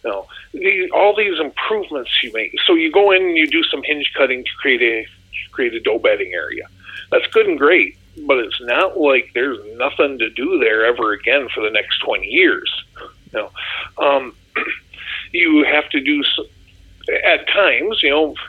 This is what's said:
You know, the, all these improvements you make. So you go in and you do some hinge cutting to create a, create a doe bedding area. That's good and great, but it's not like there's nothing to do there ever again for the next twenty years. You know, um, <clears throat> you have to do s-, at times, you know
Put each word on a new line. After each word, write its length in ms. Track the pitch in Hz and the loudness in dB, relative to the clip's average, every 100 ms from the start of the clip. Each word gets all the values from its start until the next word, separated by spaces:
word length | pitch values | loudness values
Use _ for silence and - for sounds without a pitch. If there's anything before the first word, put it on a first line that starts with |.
You 60 | 117 | -6
know, 180 | 98 95 - - | -6 -10 -20 -16
the, 360 | - 190 190 185 | -4 -2 -2 0
all 240 | - 202 | 2 4
these 240 | 208 208 160 | 2 -2 -2
improvements 680 | 147 - - 214 185 147 117 - | -4 -6 -4 -4 -4 -8 -2 -2
you 100 | 123 | -2
make. 220 | 110 107 - | -6 -6 -2
So 80 | - | 2
you 180 | 165 160 | 2 4
go 200 | 175 202 | 4 6
in 120 | 185 | 4
and 140 | 185 165 | 4 2
you 100 | 151 | 2
do 160 | 160 | 0
some 200 | 156 143 | 0 -4
hinge 280 | 135 147 139 - | -4 -4 -4 0
cutting 260 | 131 127 | 0 0
to 60 | 120 - | -6 -4
create 220 | 135 123 | 0 2
a, 260 | 120 113 107 - _ - - | 2 0 -6 -20 _ -14 -10
create 220 | - 120 | -4 -2
a 40 | 113 | 0
doe 200 | 110 107 | -2 2
bedding 340 | - 101 92 | 2 2 -2
area. 340 | 87 76 - - _ - - - | -6 -8 -10 -12 _ -20 -18 -2
That's 160 | - - | 0 2
good 180 | 220 | 2
and 120 | 208 147 | 2 4
great, 400 | 147 175 - - _ - | 4 4 2 -6 _ -10
but 140 | 147 131 | 0 0
it's 200 | 107 - | 0 -6
not 360 | 120 127 190 - | -2 0 0 2
like 320 | 147 131 - | 2 2 0
there's 260 | 120 139 110 107 117 | -2 -2 -4 -10 -4
nothing 400 | 135 - 143 131 | -4 0 0 0
to 100 | 110 | -6
do 300 | 117 147 180 | -4 -2 2
there 260 | 113 110 | 2 2
ever 260 | 113 120 110 | 2 2 -2
again 340 | 101 117 139 120 | -2 0 0 -2
for 80 | - | -4
the 60 | 107 | -2
next 300 | 107 101 - | -2 -2 -4
twenty 280 | - 104 95 | -2 -4 -2
years. 420 | 143 180 92 - - - - - _ - | 2 4 2 -4 -8 -12 -20 -20 _ -10
You 60 | 107 | -8
know, 120 | 98 - - - - - | -8 -10 -10 -10 -10 0
um, 360 | 147 139 127 - _ | 2 2 -2 -16 _
<clears throat> 760 | - - - _ - - - - | -6 -6 -8 _ -16 -12 -12 -8
you 320 | 175 165 151 | 0 4 6
have 220 | 135 147 - | 6 2 0
to 100 | 156 | -2
do 220 | 135 147 | 0 0
s-, 960 | 135 - - _ - - - - - - | 0 -2 -6 _ -20 -20 -20 -12 -4 0
at 220 | 180 156 - | 2 2 0
times, 520 | - 180 120 185 220 | 2 2 2 -2 0
you 80 | 143 | 2
know 260 | 147 156 131 | 2 0 -4